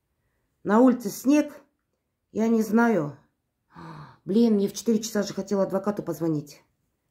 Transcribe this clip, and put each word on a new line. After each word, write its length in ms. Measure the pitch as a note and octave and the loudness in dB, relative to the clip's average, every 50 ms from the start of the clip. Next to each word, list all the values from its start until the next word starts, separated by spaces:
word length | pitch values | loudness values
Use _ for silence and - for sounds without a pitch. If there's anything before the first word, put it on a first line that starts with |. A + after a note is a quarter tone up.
| _ _ _ _ _ _ _ _ _ _ _ _ _ | _ _ _ _ _ _ _ _ _ _ _ _ _
На 180 | - G3+ A3 | 0 4 6
улице 280 | B3+ C4 A#3 - - G3+ | 6 6 4 2 -2 -8
снег. 540 | - - - B3 D4 D4+ C#4+ D4 - - - _ _ _ _ _ _ _ _ _ _ _ _ _ - | -10 -4 0 2 2 2 2 -2 -6 -16 -20 _ _ _ _ _ _ _ _ _ _ _ _ _ -6
Я 160 | G3 A3 A#3 | -4 0 0
не 120 | A#3 A3+ | 2 0
знаю. 560 | A3 F#3+ G3 A3+ A#3 A#3 A3 F3+ D3+ D3 C3 - _ _ _ _ _ _ _ _ _ _ _ E3 E3+ E3 D#3+ D3+ D3+ D3 - _ _ | 0 0 2 2 2 2 2 0 -2 -4 -8 -12 _ _ _ _ _ _ _ _ _ _ _ -20 -20 -20 -18 -18 -20 -20 -20 _ _
Блин, 300 | - F#3+ A3 A#3 A#3 A3 | 0 2 4 4 4 4
мне 120 | G3+ G3 G3 | 2 2 -2
в 60 | - | -4
четыре 260 | - - - A#3 G#3+ | -4 -2 0 0 0
часа 240 | A#3 - - G#3+ G3+ | -2 -2 -4 -4 -4
же 100 | G3 - | -4 -6
хотела 300 | - F#3+ - G#3 G3 F#3+ | -8 -6 -4 -2 -2 -2
адвокату 400 | F3+ E3+ F#3+ F#3+ G#3 G3+ G#3 - | 0 -2 -2 -2 -2 -4 -4 -6
позвонить. 580 | - E3 D3+ E3 E3 D#3 D3+ C#3+ - - - _ _ _ _ _ _ _ _ _ _ | -8 -6 -4 -2 -2 -2 -2 -4 -8 -14 -20 _ _ _ _ _ _ _ _ _ _